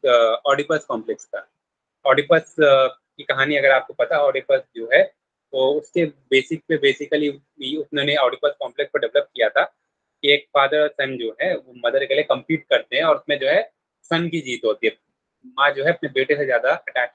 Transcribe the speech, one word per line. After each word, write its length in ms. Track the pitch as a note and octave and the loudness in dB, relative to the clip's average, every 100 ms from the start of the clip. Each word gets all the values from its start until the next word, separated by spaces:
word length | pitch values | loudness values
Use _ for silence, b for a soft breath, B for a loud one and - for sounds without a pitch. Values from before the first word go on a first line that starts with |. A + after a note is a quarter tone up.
| C3+ | 2
अ, 340 | A#2+ A2+ A2+ C#3+ | 4 4 0 0
ऑडिपस 380 | C#3 C#3+ D#3 - | 0 0 -4 -4
complex 360 | A#2+ A2+ G#2+ | -8 -6 -10
का। 260 | - - - _ _ _ _ _ C#3 | -10 -14 -14 _ _ _ _ _ 2
ऑडिपस, 500 | C3+ C#3 C3 - - | 2 4 0 0 2
अ, 260 | D3 C3+ C3 | 4 6 2
की 360 | - _ - | -2 _ -16
कहानी 340 | C#3 C3+ C#3 D3 | -6 -2 0 2
अगर 140 | C3+ | 4
आपको 240 | C3 - | 2 0
पता, 240 | - A#2+ D#3 | -4 -2 0
ऑडिपस 420 | C#3+ C3 - C3+ - A#2 | 0 -2 0 -2 -2 -12
जो 140 | A2+ | 0
है, 100 | C#3 F#3+ _ _ _ _ | 2 2 _ _ _ _
तो 220 | C3+ C3 | -2 -2
उसके 300 | D3 D3+ F3+ | -2 -4 -4
बेसिक 580 | E3 - - C3+ C3 D#3+ - | -4 -6 0 0 0 -8 -4
पे 80 | D#3 | 0
basically 580 | C#3 C3+ D3 D3+ D3 C#3 _ - C3 D#3 | 2 0 -4 -2 -2 -6 _ -16 -10 -8
उन्होंने 380 | C#3+ D3 C#3 D3 | -6 -4 -2 0
ऑडिपस 360 | C3 - C#3+ - | 0 0 -4 -4
complex 340 | B2+ - C#3+ | -10 -8 -4
को 60 | D3 | -4
develop 300 | A#2 C#3+ C#3+ | -2 -2 -4
किया 140 | C3 A2 | -2 -2
था 160 | - F#3 _ _ _ _ _ | 0 -4 _ _ _ _ _
कि 100 | C#3+ | 0
एक 140 | C#3+ - C#3+ | 0 0 0
father 220 | C3+ D3+ | 2 2
और 140 | D3+ - | -2 -2
son 180 | C3+ C3 | -6 -6
जो 180 | A2+ - | -8 -6
है, 140 | F3 D#3+ | -6 -6
वो 180 | B2+ B2 A#2+ | -10 -6 -2
mother 180 | C3+ | -2
के 100 | C#3 | 0
लिए 100 | C#3 | -2
compete 400 | D3+ D3 - D#3+ - | 0 -2 -2 -6 0
करते 260 | B2 - B2+ | -2 -2 -2
हैं 80 | |
और 120 | D#3+ D3 | 0 0
उसमें 220 | - D3 | -2 -4
जो 100 | C3 | 0
है, 240 | F3 - _ _ _ | 0 -2 _ _ _
son 260 | - E3 E3+ | -4 -4 -2
की 120 | E3 | -6
जीत 200 | C3 A#2 | -6 -4
होती 220 | A2+ G#2+ A2 | -2 0 -2
है, 100 | - _ _ _ _ B2+ | -4 _ _ _ _ -14
माँ 240 | - C#3+ | -2 0
जो 140 | C3+ | 0
है, 80 | D3 | -2
अपने 160 | E3+ D3 | -4 -4
बेटे 280 | C3 C3+ D3 | -4 -4 -4
से 100 | C#3 | -2
ज्यादा 260 | A#2+ B2 | -2 0
अटैच 360 | E3+ - C3 B2 | -4 -4 -6 -6